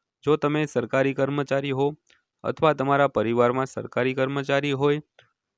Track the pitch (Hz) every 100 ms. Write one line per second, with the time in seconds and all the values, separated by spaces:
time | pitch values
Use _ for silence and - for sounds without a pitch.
0 | _ _ 139 151 147 151 151 123 117 131
1 | 135 135 135 143 139 139 139 131 143 151
2 | _ _ _ _ - - 160 139 139 139
3 | 139 - 110 120 120 131 131 - 113 -
4 | 127 131 131 143 139 139 143 135 147 147
5 | - _ _ _ _